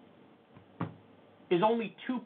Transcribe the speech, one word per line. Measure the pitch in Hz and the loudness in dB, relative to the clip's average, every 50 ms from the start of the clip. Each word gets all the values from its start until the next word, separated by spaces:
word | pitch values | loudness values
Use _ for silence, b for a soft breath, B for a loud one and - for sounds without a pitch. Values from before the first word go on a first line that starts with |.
| - - - - - - - - - - - - - - - - - - - - - - - - - - - - - - | -20 -20 -20 -20 -20 -20 -20 -20 -20 -20 -20 -20 -20 -14 -8 -8 -8 -8 -8 -16 -20 -20 -20 -20 -20 -20 -20 -10 -2 0
is | 180 170 | 2 4
only | 214 220 233 233 214 - - - - | 4 4 2 2 -2 -4 -8 -10 -8
too | - 254 226 - | -6 -6 -6 -4